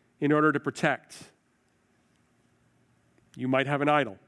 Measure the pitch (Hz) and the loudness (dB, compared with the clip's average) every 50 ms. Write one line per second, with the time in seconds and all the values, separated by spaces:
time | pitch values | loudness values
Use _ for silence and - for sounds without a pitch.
0 | _ _ _ _ 147 147 151 151 151 156 139 139 - 143 - - - 151 131 - | _ _ _ _ 0 2 2 4 4 2 2 0 -4 -6 -6 -2 -2 -2 -2 -2
1 | - _ - - - - _ _ _ _ _ _ _ _ _ _ _ _ _ _ | -8 _ -20 -20 -20 -20 _ _ _ _ _ _ _ _ _ _ _ _ _ _
2 | _ _ _ _ _ _ _ _ _ _ _ _ _ _ _ _ _ _ _ _ | _ _ _ _ _ _ _ _ _ _ _ _ _ _ _ _ _ _ _ _
3 | _ _ _ _ _ _ - 127 127 127 131 131 135 139 147 139 143 147 147 147 | _ _ _ _ _ _ -12 -8 -4 0 0 0 0 0 -2 0 0 2 2 0
4 | 135 107 95 - _ | 0 -2 -8 -14 _